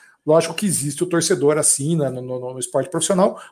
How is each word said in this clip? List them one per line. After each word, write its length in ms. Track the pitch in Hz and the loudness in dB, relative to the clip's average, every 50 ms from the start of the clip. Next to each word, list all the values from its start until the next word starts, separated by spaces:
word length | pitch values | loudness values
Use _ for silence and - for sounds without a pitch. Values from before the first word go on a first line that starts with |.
| - _ _ _ _ | -20 _ _ _ _
Lógico 280 | 151 156 165 160 160 165 | 4 4 4 4 2 -2
que 120 | - 214 | -4 -2
existe 380 | 196 143 120 135 147 139 - 180 | -2 -2 -2 -2 -4 -4 -4 -4
o 40 | 180 | -2
torcedor 500 | 175 165 160 - 190 143 139 143 151 156 | 0 0 0 0 0 2 4 2 2 2
assim, 380 | 143 - - - 139 151 175 | 2 2 0 0 0 0 0
né, 140 | 160 139 131 | 0 0 -2
no, 120 | 127 127 | -4 -6
no, 320 | 127 127 127 127 127 127 131 | -8 -8 -8 -8 -8 -8 -8
no 60 | 131 | -8
esporte 300 | 120 - - 139 131 - | -8 -2 -2 -2 -2 -2
profissional, 500 | - 165 160 - 196 180 190 226 - - - - | -2 -2 -2 0 2 2 2 2 0 -4 -12 -18